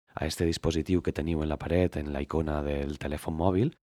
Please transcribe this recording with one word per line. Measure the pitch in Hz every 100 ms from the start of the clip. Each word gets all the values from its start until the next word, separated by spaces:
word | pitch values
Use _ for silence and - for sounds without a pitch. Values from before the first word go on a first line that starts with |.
| _
a | - 76
este | - 85
dispositiu | 82 82 80 78 90
que | 85
teniu | - 80 80
en | 78
la | 76
paret, | 73 87 90 -
en | 73
la | 71
icona | 73 78 78 76
del | 71 71 71 73
telèfon | 73 73 - 80
mòbil, | 92 92 143 -